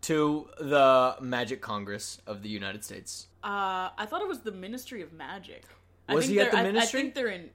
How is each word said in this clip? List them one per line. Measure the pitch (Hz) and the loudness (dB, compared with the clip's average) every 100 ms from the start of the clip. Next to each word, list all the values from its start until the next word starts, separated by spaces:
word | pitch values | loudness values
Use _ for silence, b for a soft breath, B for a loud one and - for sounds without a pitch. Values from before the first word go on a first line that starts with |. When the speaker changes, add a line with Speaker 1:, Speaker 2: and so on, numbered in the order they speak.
Speaker 1:
to | - 156 151 151 - - | 2 2 4 2 -6 -10
the | 147 143 135 131 127 - | 2 6 8 8 6 0
Magic | 127 123 113 127 | -4 -2 -2 -4
Congress | - 104 101 104 - - - | -6 -6 -6 -8 -8 -14 -12
of | 104 | -10
the | 104 | -6
United | 104 98 101 | -6 -6 -8
States. | - 98 - - - _ | -10 -12 -12 -14 -14 _
Speaker 2:
Uh, | 208 202 196 185 185 - | -6 -2 -2 -2 -4 -6
I | 214 | -6
thought | 330 | -4
it | 403 | -4
was | 294 | -6
the | 220 | -8
Ministry | 190 185 247 - 233 | -10 -10 -12 -10 -12
of | 156 | -12
Magic. | 165 139 190 180 - - - _ _ - | -12 -12 -12 -14 -20 -20 -20 _ _ 0
I | |
Speaker 1:
Was | 208 262 | 2 4
Speaker 2:
think | |
Speaker 1:
he | 202 | 4
at | 240 | 6
Speaker 2:
they're, | 226 | 4
Speaker 1:
the | 190 | 4
Speaker 2:
I, | |
Speaker 1:
Ministry? | 214 226 262 | 2 2 0
Speaker 2:
I | |
think | 277 | -2
they're | 285 240 | -2 -4
in | 185 165 | -4 -12